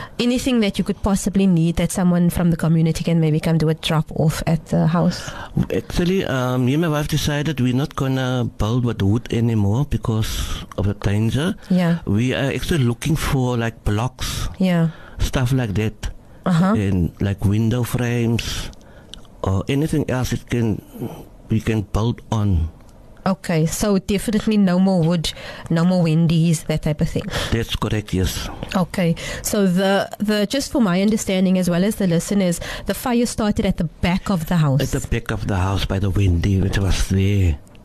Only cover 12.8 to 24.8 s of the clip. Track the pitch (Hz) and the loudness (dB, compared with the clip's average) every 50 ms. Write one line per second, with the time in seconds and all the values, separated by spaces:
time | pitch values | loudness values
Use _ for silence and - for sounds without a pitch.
12.8 | 127 117 120 - - 147 160 143 - - 139 135 127 123 123 117 117 117 - - | 2 0 0 -2 -2 -2 -2 0 0 0 0 0 0 0 0 0 -2 -4 -4 -4
13.8 | - - 104 104 120 127 - - - - - - - - - - 190 185 175 170 | -2 -2 0 0 -2 -4 -4 -6 -8 -8 -6 -6 -6 -6 -2 -2 0 2 2 2
14.8 | 165 160 - - - - - - - - - 143 127 120 135 131 123 104 92 104 | 2 0 -2 -6 -16 -12 -6 -2 -2 0 0 0 0 2 0 0 0 0 0 0
15.8 | 107 107 - - - - - - - - - - - - 180 160 185 190 220 220 | -2 -2 -4 -4 -8 -8 -8 -10 -16 -20 -16 -6 -2 0 2 2 4 2 2 2
16.8 | 98 98 95 90 85 - - - - 101 98 - - 95 101 107 110 113 113 123 | 2 2 2 2 0 0 -2 -2 -2 -2 -2 0 0 2 2 2 2 2 0 0
17.8 | 120 - - 123 123 120 120 120 117 113 117 107 - - - - - - - - | -2 -2 -2 -2 0 0 0 0 0 0 0 0 -2 -4 -6 -8 -8 -10 -12 -16
18.8 | - - - - - - - - - - - - - - 95 98 - - 139 139 | -20 -20 -20 -20 -20 -20 -20 -20 -20 -20 -12 -6 -2 -2 0 0 0 0 0 0
19.8 | 151 160 - 151 123 - - 127 123 - 120 - - - 123 120 117 110 98 - | 0 0 0 -2 0 0 -2 -2 -2 -2 -4 -4 -4 -2 -2 0 0 0 -2 -4
20.8 | - - - - 131 - - - - - - - - - 113 107 - 117 110 110 | -6 -14 -12 -10 -10 -10 -10 -12 -18 -20 -20 -14 -6 -2 -2 -2 0 0 -2 -2
21.8 | 101 - - 101 107 120 113 - - - 117 110 104 101 92 82 80 80 - - | -2 -2 -2 -2 0 -2 -2 -4 -6 -4 -2 0 0 2 2 2 0 -2 -6 -12
22.8 | - - - - - - - - - 190 190 - - - 175 156 156 160 - - | -20 -20 -20 -20 -20 -20 -14 -6 -2 -2 -2 -2 -2 -2 0 0 0 0 0 0
23.8 | - 214 202 190 - - 208 185 - 240 202 214 - 220 214 208 202 185 175 180 | 0 2 2 0 0 0 -2 -2 0 0 -2 0 0 2 0 2 2 2 2 2